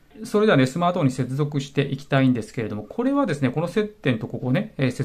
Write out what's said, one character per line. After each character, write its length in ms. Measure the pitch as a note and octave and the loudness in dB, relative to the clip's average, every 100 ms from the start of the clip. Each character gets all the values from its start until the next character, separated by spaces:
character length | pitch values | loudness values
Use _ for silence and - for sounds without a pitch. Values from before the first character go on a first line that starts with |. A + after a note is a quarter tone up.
| _ - | _ -16
そ 160 | A3 G#3 | -2 2
れ 60 | A3 | 4
で 60 | |
は 60 | D3+ | 6
ね、 80 | B2+ | 4
ス 140 | F3 | 2
マ 80 | F3 | 0
ー 20 | |
ト 40 | |
フ 60 | F3+ | 2
ォ 0 | |
ン 20 | C#3 | 0
に 60 | |
接 240 | B2+ B2 C3+ | 0 -4 -2
続 240 | D3 C#3+ | -2 -2
し 100 | - | -4
て 120 | - | -2
い 140 | C#3 C#3+ | -2 -4
き 80 | |
た 180 | - C3+ | 0 2
い 60 | C3 | 4
ん 60 | |
で 80 | A#2+ | 2
す 100 | G#2+ | -2
け 120 | - | -6
れ 40 | G#2 | -6
ど 60 | |
も、 80 | G#2 | -6
こ 220 | G#2+ - | -10 -2
れ 80 | C4 | 0
は 120 | C#4+ | 2
で 100 | C#4 | 0
す 80 | C#3+ | 0
ね、 80 | D#3 | 0
こ 100 | D#3 | 0
の 80 | E3+ | -2
接 160 | A3 | -2
点 340 | G#3 - - A#2 | -4 -2 -2 -2
と 80 | A#2 | -4
こ 140 | A2+ | -6
こ 100 | B2 | 0
ね、 240 | D3+ A3 - | 0 -2 -2
え 120 | C3 | -2
ー、 20 | |
接 140 | B2 | -2